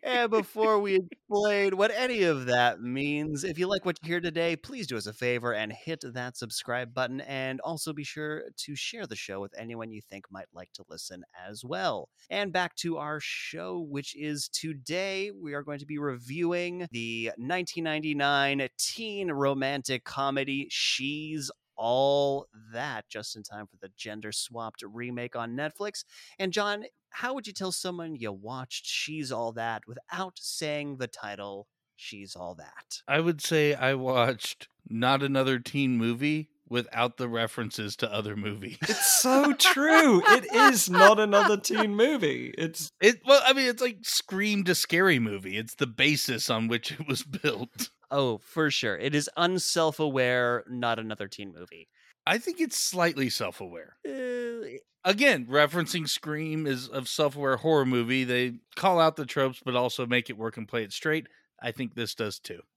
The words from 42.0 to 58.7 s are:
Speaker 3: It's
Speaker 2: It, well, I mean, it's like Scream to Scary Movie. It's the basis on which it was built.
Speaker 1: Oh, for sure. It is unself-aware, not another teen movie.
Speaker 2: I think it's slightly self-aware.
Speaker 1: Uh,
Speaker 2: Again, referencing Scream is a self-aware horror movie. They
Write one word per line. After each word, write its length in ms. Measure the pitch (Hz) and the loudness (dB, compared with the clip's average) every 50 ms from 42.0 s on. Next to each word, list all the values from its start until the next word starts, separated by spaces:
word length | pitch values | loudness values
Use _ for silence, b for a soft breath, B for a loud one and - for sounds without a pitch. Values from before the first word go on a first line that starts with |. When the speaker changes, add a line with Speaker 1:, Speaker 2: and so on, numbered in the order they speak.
| 226 285 311 262 190 147 131 123 123 - - | 4 4 4 2 0 0 0 -2 -6 -8 -4
Speaker 3:
It's 340 | - 165 165 160 - 151 - _ _ | -4 -4 -4 -4 -6 -10 -10 _ _
Speaker 2:
It, 220 | 185 214 240 196 _ | 6 6 6 6 _
well, 160 | 254 277 277 - | 8 8 8 10
I 80 | 262 269 | 6 4
mean, 140 | 269 269 | 4 4
it's 140 | 247 240 233 | 2 2 2
like 180 | 254 247 220 190 | 0 -2 -2 -4
Scream 640 | 220 - - - - - 196 190 202 214 208 202 190 | -6 -2 -2 -2 -2 0 -2 0 2 2 2 2 2
to 100 | 180 180 | 2 2
Scary 420 | - - - 160 170 190 190 165 127 | 2 2 2 4 6 6 6 6 6
Movie. 360 | 117 107 101 98 92 95 95 | 4 0 -2 -6 -6 -6 -6
It's 180 | 107 113 117 - | -6 -6 -6 -4
the 120 | - 143 | -4 -4
basis 600 | 123 110 - 135 147 151 - - - 127 110 - - | -4 2 2 4 4 4 2 0 -2 -2 -2 0 0
on 180 | 123 110 113 | 0 0 2
which 240 | 113 117 120 - - | 0 0 -2 -2 -6
it 160 | 151 - 160 | -10 -8 -4
was 160 | 147 131 123 - | -4 -4 -4 -4
built. 680 | 147 131 - - 147 120 98 123 117 _ - - - _ _ _ _ | -8 -10 -2 -2 -2 -2 -2 -6 -10 _ -10 -10 -10 _ _ _ _
Speaker 1:
Oh, 280 | 139 143 139 123 113 101 | 0 2 2 2 0 -2
for 300 | _ - - 165 156 147 | _ -8 -2 0 0 2
sure. 280 | 135 - - 113 98 | 2 0 0 0 -2
It 180 | 76 104 139 147 | 0 -2 0 2
is 140 | 147 143 - - | 0 0 0 -2
unself-aware, 1300 | 156 175 175 185 185 - - - 170 165 160 151 - 156 151 135 135 127 123 123 123 123 120 120 117 - | 0 2 2 2 2 0 0 2 4 2 2 2 2 0 0 2 2 4 4 4 4 2 2 2 0 -4
not 320 | - 123 123 120 117 113 113 | -6 -6 -2 0 0 0 -2
another 300 | 113 110 107 - 104 98 | -4 -8 -6 -8 -8 -10
teen 240 | - - 104 98 82 | -8 -12 -12 -12 -12
movie. 340 | 80 90 - 82 85 80 _ _ _ _ _ _ _ _ | -14 -16 -18 -18 -20 -20 _ _ _ _ _ _ _ _
Speaker 2:
I 120 | - 175 233 | 0 0 0
think 200 | 240 - 349 - | 0 -6 -2 -2
it's 180 | 330 262 - | -2 -2 0
slightly 520 | - - - - 180 175 170 151 143 135 120 | -2 -2 -2 2 2 2 2 2 2 -2 -2
self-aware. 680 | - - 113 92 85 - 104 90 85 85 78 - _ _ _ | 0 -2 -4 -4 -6 -8 -12 -12 -10 -14 -14 -16 _ _ _
Speaker 1:
Uh, 720 | 294 277 262 254 247 247 247 240 233 233 233 220 135 120 135 _ _ _ _ _ | -10 -8 -6 -6 -6 -4 -4 -6 -6 -8 -8 -10 -12 -12 -14 _ _ _ _ _
Speaker 2:
Again, 380 | 180 202 208 277 285 220 139 123 | 2 2 6 6 6 6 4 0
referencing 640 | 113 131 147 147 143 156 175 165 - - 175 156 143 | 2 6 6 6 6 4 0 0 0 -2 -4 -2 -2
Scream 560 | - - - 151 151 151 160 160 156 156 156 | -4 -4 -4 -6 -4 -4 -4 -4 -2 -2 0
is 240 | 143 135 123 127 127 | -2 -2 -2 -4 -6
a 160 | - 135 127 | -8 -6 -6
self-aware 520 | - - - 151 143 139 143 143 135 131 | -4 0 2 2 2 2 0 0 0 0
horror 280 | 113 - 160 160 147 135 | 2 4 4 6 6 6
movie. 380 | 127 127 123 117 113 127 131 131 | 6 4 2 2 4 2 2 2
They 300 | 123 123 123 123 127 120 117 _ _ | 2 2 2 2 0 -2 -8 _ _